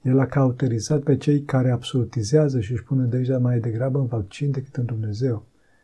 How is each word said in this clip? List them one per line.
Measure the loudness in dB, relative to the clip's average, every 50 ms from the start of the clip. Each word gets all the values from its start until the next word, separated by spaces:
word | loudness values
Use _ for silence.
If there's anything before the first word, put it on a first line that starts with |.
El | 2 4 4 4
a | 2
cauterizat | 2 2 2 2 2 2 0 -2 0 0 -2 -2 0 -2 0
pe | 2 0 0
cei | 2 2 2 2 2
care | 0 0 0 2 2 2
absolutizează | 0 0 -4 -2 -2 -2 -2 0 -2 -4 -2 2 2 4 4 4 0 -2
și | -2 -2
își | -4 -6 -4
pun | -2 0
nădejdea | 0 0 0 0 0 0 0 0
mai | 2 2 2 2 0
degrabă | 0 -2 -2 -2 -2 0 0 0
în | -2
vaccin | 0 -2 -4 -4 -6 -6 -4 -4 -2
decât | -2 -4 -6 -6 -6
în | -4 -4
Dumnezeu. | -4 -4 -4 -4 -6 -4 -2 -2 -2 -2 -4 -6 _ _ _ _ _ _ _